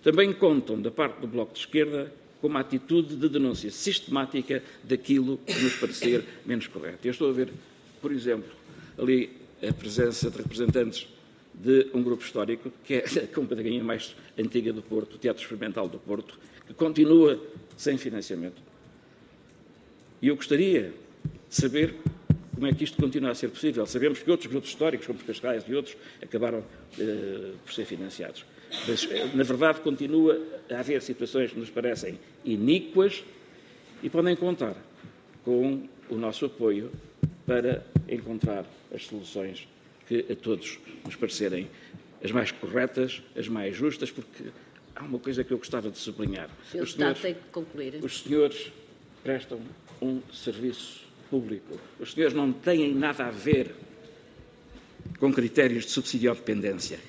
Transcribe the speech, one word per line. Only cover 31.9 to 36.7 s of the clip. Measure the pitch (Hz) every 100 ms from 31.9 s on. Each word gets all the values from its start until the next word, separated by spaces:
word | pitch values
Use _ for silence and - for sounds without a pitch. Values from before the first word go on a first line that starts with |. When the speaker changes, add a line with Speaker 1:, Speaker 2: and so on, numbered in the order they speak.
| 110 98 92 - -
Speaker 1:
iníquas | 135 107 110 175 165 185 196 - - - - - - - - -
e | -
podem | 165 175 170
contar | 180 180 113 92 - - - - - -
com | - 123 131 135 - - -
o |
nosso | 113 113 - 139
apoio | - 113